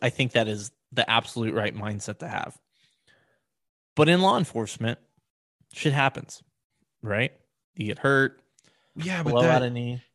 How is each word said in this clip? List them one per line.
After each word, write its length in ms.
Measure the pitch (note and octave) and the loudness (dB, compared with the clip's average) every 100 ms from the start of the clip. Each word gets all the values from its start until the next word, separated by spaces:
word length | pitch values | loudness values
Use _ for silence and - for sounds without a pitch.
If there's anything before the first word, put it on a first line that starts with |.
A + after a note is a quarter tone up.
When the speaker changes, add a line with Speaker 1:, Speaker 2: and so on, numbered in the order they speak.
Speaker 1:
I 80 | C3 | -2
think 240 | - B2+ | 0 0
that 140 | A#2+ A2 | 2 0
is 240 | G#2 G2+ - _ | -2 -8 -16 _
the 180 | A#2+ - | -2 0
absolute 440 | A2+ - - A2+ | 0 0 -4 -4
right 220 | G#2 G#2+ G#2 | -2 -4 -4
mindset 440 | G#2 G#2 G#2 G#2 | -6 -8 -8 -10
to 80 | D#3+ | -8
have. 300 | G#2 - - _ _ _ _ _ _ _ _ _ _ _ _ _ - | -8 -8 -12 _ _ _ _ _ _ _ _ _ _ _ _ _ 4
But 140 | D3+ | 6
in 120 | F3+ | 6
law 160 | F#3+ A#3 | 4 2
enforcement, 600 | E3+ A#2 G#2+ - A2+ - _ _ _ _ _ _ _ | 0 -4 -6 -4 -4 -4 _ _ _ _ _ _ _
shit 200 | - D#3 | -4 0
happens, 500 | C#3 C3+ - - - _ _ _ _ _ _ | 2 0 -2 -10 -18 _ _ _ _ _ _
right? 300 | A2 G2+ C3+ - _ _ _ - | -4 -2 -2 -6 _ _ _ -8
You 120 | G#2+ | -8
get 120 | - | -2
hurt, 420 | C#3 C#3 C3+ - _ _ _ _ _ - | 0 2 0 -4 _ _ _ _ _ -10
Speaker 2:
Yeah, 280 | E3 F3+ | -6 -4
but 80 | D3+ | 0
Speaker 1:
blow 100 | A#2+ | 4
Speaker 2:
that, 140 | B2+ B2+ | 4 4
Speaker 1:
out 60 | |
a 60 | B2 | 2
knee. 320 | A#2+ A#2+ B2 - | -4 -6 -8 -12